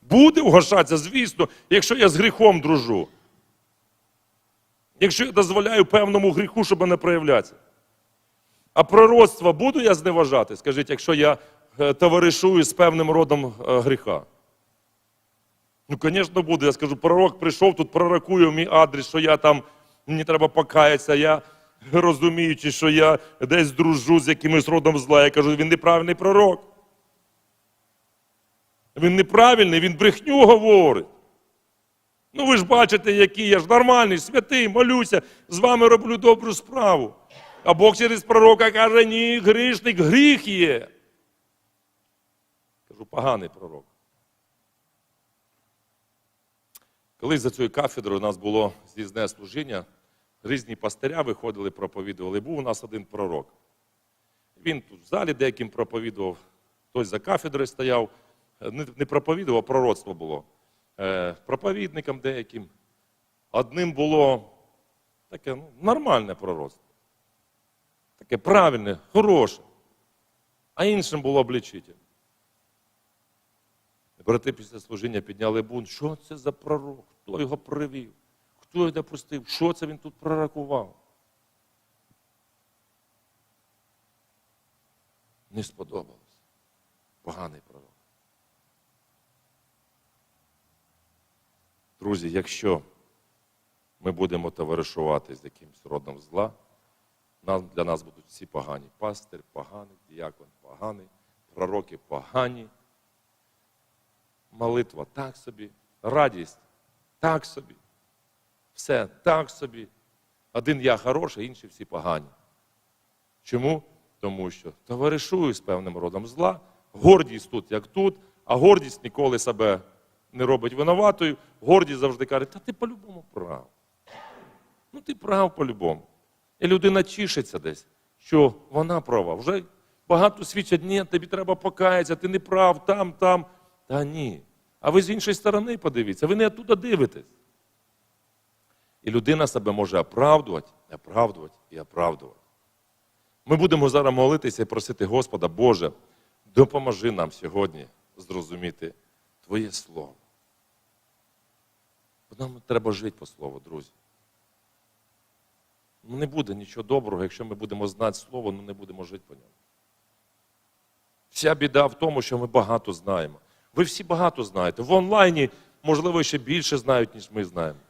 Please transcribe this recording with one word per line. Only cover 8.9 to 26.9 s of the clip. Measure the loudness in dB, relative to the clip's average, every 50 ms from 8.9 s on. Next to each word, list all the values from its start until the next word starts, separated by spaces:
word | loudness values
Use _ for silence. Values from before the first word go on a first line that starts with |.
| 8 8 8 10 10 8 8 6 4 0 0 0 0
буду | 2 -2 -2 0 2
я | 2 2 2
зневажати? | 2 0 -2 2 2 2 2 2 0 0 0 -6
Скажіть, | -8 _ -4 -4 -4 -4 -6
якщо | -6 -6 -2 -2 0
я, | 4 4 2 2 0 -6 -20 _ _ _ _ _ -2
е, | -2 -2 2
товаришую | 4 4 4 4 4 4 2 2 2 2 4 4 4 2
з | 0 2
певним | 4 4 4 4 2 -2 0
родом, | 2 2 2 2 0 -2 -2 -8 -10 -10 -4
е, | 0 0 0
гріха? | 2 0 -2 -2 -2 -6 -6 -6 -8 _ _ _ _ _ _ _ _ _ _ _ _ _ _ _ _ _ _ _ _ _ _ _ _ _ _ _ _ _ _ _ _ _
Ну, | -10 -4
звісно, | -4 -2 0 0 -2 -2 -2 -4
буду. | 0 0 -2 2 2
Я | 0
скажу, | 0 0 -4 -6 -6
пророк | -2 2 2 4 4 4 2 2 -2
прийшов, | -4 -4 0 4 4 4 4
тут | 2 -4 -2
пророкує | 0 0 0 2 0 -2 -2 0 4 4 4
в | 4 4
мій | -2 -2 2
адрес, | 6 6 6 6 2 -10 -10
що | -4 -4 -2
я | 2 2 2
там, | 4 6 4 4 4 0 -12 _ _ _ _ _ _ _
мені | -6 -6 -4 -2
треба | 0 0 2 2
покаятися, | 2 2 0 -2 2 4 6 6 6 4 2 0 0 0
я | 2 4 2 2 0 -2 -14 _ _ _ _ _ _ -12 0
розуміючи, | 0 2 4 4 2 2 0 0 0 0 -2 -2 -2 -2 -4 -6
що | -4 0 0 2
я | 4 6 6 4 4 2 -2 -14 -8 _
десь | -2 0 2 2 2 0
дружу | 0 0 2 2 2 0 2 4 2 4
з | 4
якимось | 2 -2 -2 0 0 2 2 2 2
родом | 0 2 2 2 0
зла. | 0 0 4 6 6 6
Я | 6
кажу, | 4 2 2 2 2
він | 0 2
неправильний | 0 0 2 4 4 4 4 2 -2 -4
пророк. | -2 0 4 6 6 6 6 4 0 -8 _ _ _ _ _